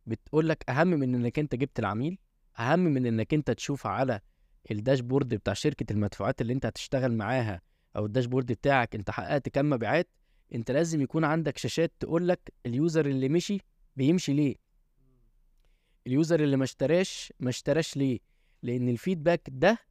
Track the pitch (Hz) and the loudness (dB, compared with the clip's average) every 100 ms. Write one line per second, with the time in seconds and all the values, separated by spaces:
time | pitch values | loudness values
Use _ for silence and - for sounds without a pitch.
0 | - 110 _ 151 160 156 - 127 180 160 | -8 -10 _ 0 2 0 -2 2 4 2
1 | 131 123 120 151 151 123 139 - 104 104 | 0 0 0 -2 -2 -2 -4 -2 -2 -2
2 | 147 190 _ _ _ - 117 165 180 135 | -4 -6 _ _ _ -6 0 2 4 2
3 | 123 113 110 151 139 113 - 143 110 98 | 0 0 0 0 0 -4 -4 -6 -4 -2
4 | 131 104 - _ _ _ - 104 117 135 | 0 -2 -6 _ _ _ -8 -4 0 0
5 | 120 135 131 107 - 104 156 143 - 104 | 2 0 0 -2 -2 -2 -2 -2 -2 0
6 | 104 - 98 - 117 131 117 - - 135 | -2 -2 -4 -2 -2 -2 -4 -6 -4 -2
7 | 127 113 104 127 113 87 - _ _ 104 | 0 0 -2 -2 -2 -6 -12 _ _ -6
8 | 107 117 120 127 127 113 143 139 117 110 | -2 0 0 0 -2 -2 2 2 0 -4
9 | 95 - 92 147 - 139 147 131 107 151 | -8 -8 -4 -4 -2 0 2 0 0 0
10 | 180 _ _ _ _ 120 113 135 165 160 | -2 _ _ _ _ -8 -2 0 0 0
11 | 135 160 156 160 151 - 127 - 165 - | -2 0 2 2 -2 -4 -4 0 -2 -2
12 | - 165 180 180 - - 120 120 170 160 | -4 0 2 0 -4 -12 -4 0 2 2
13 | 143 135 135 170 - 196 - _ _ 139 | 0 0 0 0 0 -4 -8 _ _ 0
14 | 131 180 - 139 143 - _ _ _ _ | 2 2 2 0 0 -2 _ _ _ _
15 | _ _ _ _ _ _ _ _ _ _ | _ _ _ _ _ _ _ _ _ _
16 | 123 131 160 165 147 135 131 - 135 170 | -2 0 2 4 4 2 0 -2 2 2
17 | 190 - - - 123 120 - 165 160 139 | 2 -4 -14 -6 -4 -2 0 0 0 -2
18 | 135 117 - _ _ _ 123 123 123 120 | 0 -2 -6 _ _ _ -6 -2 0 0
19 | 180 180 151 170 - 131 175 233 - | -2 0 2 0 -2 2 2 2 -2